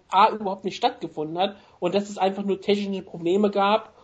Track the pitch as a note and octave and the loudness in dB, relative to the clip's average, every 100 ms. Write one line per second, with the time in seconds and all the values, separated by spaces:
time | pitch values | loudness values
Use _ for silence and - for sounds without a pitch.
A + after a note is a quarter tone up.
0 | - F#3 G#3+ G#3+ G3+ G3+ F#3+ - A#3+ - | 0 4 4 4 -6 -4 -6 -2 -2 -2
1 | E3 - D#3 E3+ G3+ - - - F3+ G3 | -10 -6 -6 -2 -2 -4 -20 -4 -2 0
2 | G3+ F#3 F#3+ G3 G3 F#3 - G#3 G3 F#3+ | -2 -2 -2 0 -4 -2 0 0 -2 -6
3 | - E3+ E3+ G3 G#3 G3 G3 G#3+ - _ | -8 -6 0 2 2 2 2 0 -2 _